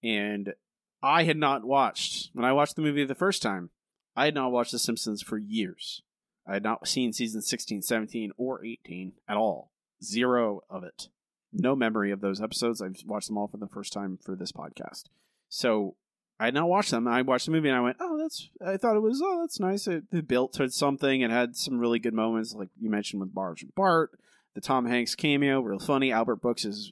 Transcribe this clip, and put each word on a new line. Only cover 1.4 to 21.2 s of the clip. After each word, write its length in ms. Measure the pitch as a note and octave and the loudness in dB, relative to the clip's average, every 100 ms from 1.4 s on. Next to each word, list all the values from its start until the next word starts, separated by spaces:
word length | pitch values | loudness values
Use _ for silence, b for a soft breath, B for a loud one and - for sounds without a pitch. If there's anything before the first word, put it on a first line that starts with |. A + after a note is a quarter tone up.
| D3 C#3 | 2 0
watched, 680 | A2+ C#3 A#2+ - - - - | 2 4 4 0 -6 -6 -8
when 120 | - A#2+ | 0 4
I 60 | |
watched 240 | C#3 D3 - | 4 4 2
the 60 | |
movie 240 | D3+ C#3+ C#3 | 0 2 0
the 100 | C3+ | 0
first 260 | F#3+ F#3 | 0 0
time, 280 | A#2 F#2+ F2 _ _ _ _ - | -2 -4 -6 _ _ _ _ 0
I 100 | D3+ | 2
had 100 | C#3+ | 2
not 160 | C3 | 2
watched 220 | B2 A#2 | 2 2
The 60 | A#2+ | 0
Simpsons 420 | - A2+ - G#2 | -2 -2 -2 -6
for 160 | - A2 | -4 -6
years. 640 | G#2 A2 F#2+ - - - _ _ _ _ - | -2 -2 -2 -4 -12 -14 _ _ _ _ -4
I 100 | G2 | -2
had 80 | |
not 240 | G#2+ A2+ - | 0 -2 -2
seen 260 | - B2 | 0 0
season 280 | A2 A#2 A2 | 0 -2 -2
sixteen, 400 | - A#2+ - G#2 | -4 -4 -4 -4
seventeen, 500 | - A2+ G#2+ A#2 G#2+ - | 0 0 0 -4 -6 -4
or 280 | B2+ B2 A2+ | -4 -4 -8
eighteen 480 | A2+ - F2 F#2 - - | -12 -12 -12 -12 -12 -4
at 100 | G#2 | 0
all. 340 | A2 D2 - _ _ _ | 2 0 -8 _ _ _
Zero 580 | - G#2+ B2+ B2 A2+ G2+ - | -6 0 2 4 2 -2 -8
of 140 | F#2+ | -12
it. 240 | F2+ - - _ _ _ _ | -12 -16 -18 _ _ _ _
No 220 | G#2 B2 C3+ | -2 0 2
memory 360 | A#2 G#2+ G2+ | 2 2 0
of 100 | G2 | 0
those 200 | G2 F#2+ | -2 -2
episodes. 400 | G#2+ - A#2+ A2 | -4 -2 -2 -2
I've 200 | F#2+ F#2 - | -6 -10 -8
watched 220 | G#2+ - | -6 -4
them 100 | G#2 | -4
all 100 | G#2 | -6
for 100 | G2+ | -8
the 100 | G2+ | -12
first 260 | - G2 | -12 -10
time 240 | G#2 G2 F#2+ | -8 -6 -8
for 140 | - F#2+ | -8 -8
this 160 | F#2 | -8
podcast. 540 | - D#2 - - - - _ _ _ - | -12 -14 -12 -14 -14 -20 _ _ _ -14
So 480 | - B2 A2 G2 - _ _ _ - | -2 2 2 0 -8 _ _ _ -4
I 80 | A2+ | 0
had 80 | |
not 140 | C3+ E3+ | 2 4
watched 240 | F#3+ G3+ | 2 2
them. 160 | A#2+ A#2+ | 2 2
I 140 | A#2+ | 2
watched 240 | C3 B2+ - | 4 2 2
the 60 | |
movie 160 | D#3+ D3+ | 2 4
and 80 | B2+ | 4
I 40 | |
went, 160 | B2 - | 2 0
"Oh, 160 | F4+ D#4 | -4 -2
that's," 320 | D#4 - - - F#3 | -4 -6 -14 -8 -4
I 100 | G3 | 0
thought 220 | A#3+ G#3+ | 2 4
it 40 | |
was, 200 | A3 C4 | 4 2
"Oh, 160 | F#4+ F4 | 0 0
that's 200 | E4+ - | -2 -2
nice." 280 | F#3+ G3+ G#3 | -2 0 -2
It, 160 | E3+ F3+ | -4 -2
it 160 | F3 D#3 | -4 0
built 260 | B2 C3 | 2 2
towards 220 | - C3 - | 0 -2 0
something. 460 | C#3+ C3+ C#3 C3+ | 0 2 2 2